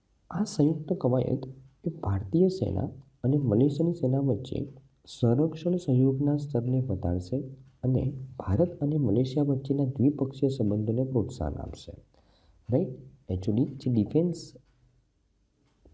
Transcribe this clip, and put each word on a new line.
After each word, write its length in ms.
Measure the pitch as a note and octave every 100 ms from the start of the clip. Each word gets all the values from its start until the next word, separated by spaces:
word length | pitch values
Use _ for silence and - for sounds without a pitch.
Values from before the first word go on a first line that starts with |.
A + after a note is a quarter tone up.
| _ _ -
આ 120 | E3+
સંયુક્ત 500 | A3 - D3 D3+ -
કવાયત 480 | F3+ B2+ B2+ B2 C3+ - - - _ E3+
એ 20 |
ભારતીય 580 | D#3 G2+ G2 - E3 F#3
સેના 420 | F#3 - F#2 - - - _
અને 140 | B2 D3
મલેશિયાની 560 | C3 G#2 C#3+ D3 E3+
સેના 260 | E3+ B2+ C3+
વચ્ચે 480 | C#3 G#2 - - C3 - - _ -
સંરક્ષણ 680 | - A#2 B2+ D#3+ - F3 F3+
સહયોગના 640 | D3+ B2+ C3 C3 C#3+ D3
સ્તરને 440 | D3 A#2+ A#2+ C3
વધારશે 560 | B2+ F#2 F2 F2+ F#2 C3+ C#3+ - - _
અને 300 | B2+ B2+ C3 - - -
ભારત 400 | - G#2 F3 -
અને 180 | D3 D#3
મલેશિયા 460 | B2 G#2+ C3 C3+
વચ્ચેના 420 | C#3+ C3+ C3+ C#3 C3
દ્વિપક્ષીય 640 | - C3 D3 C3 - C3+
સંબંધોને 540 | C3+ G#2+ G#2 G#2+ A#2
પ્રોત્સાહન 500 | C3 B2+ - - D2+
આપશે, 380 | - - - - - _ _ _ _ _ _ -
રાઈટ? 180 | B2+ F#3+ - - - -
Actually, 340 | F#2 G#2+ G#2 C#3+
જે 260 | - C3
ડિફેન્સ 600 | A#2 G2+ D3+ F3 E3 - - _ _ _ _ _ _ _ _ _ _ _ _ -